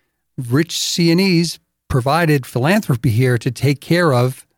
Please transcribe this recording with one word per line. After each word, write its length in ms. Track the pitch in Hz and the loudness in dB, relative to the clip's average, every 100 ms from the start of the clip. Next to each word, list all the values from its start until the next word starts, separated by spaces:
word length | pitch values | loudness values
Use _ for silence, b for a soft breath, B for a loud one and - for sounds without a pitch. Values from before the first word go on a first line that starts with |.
| _ _ _ - | _ _ _ -12
rich 400 | 120 131 175 - | -2 -2 -2 -4
Sienese 800 | - - 170 170 196 170 170 - _ _ - | -6 0 2 2 2 2 0 -6 _ _ -4
provided 560 | 135 123 156 170 147 127 | -2 0 0 2 0 -2
philanthropy 640 | - 135 208 - 127 127 | -2 0 0 0 -2 0
here 280 | 110 131 120 | 0 0 0
to 140 | 139 | -2
take 300 | 120 139 139 | -2 -2 -2
care 320 | - 170 175 | -2 0 2
of 320 | 123 127 131 - | 2 0 -4 -16